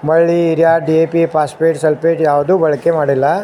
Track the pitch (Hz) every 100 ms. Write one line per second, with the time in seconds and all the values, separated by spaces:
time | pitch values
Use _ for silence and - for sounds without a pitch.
0 | 147 165 170 170 170 160 165 165 156 160
1 | 165 170 165 156 147 - 160 147 156 151
2 | 160 160 156 147 147 185 160 143 170 160
3 | 143 135 139 180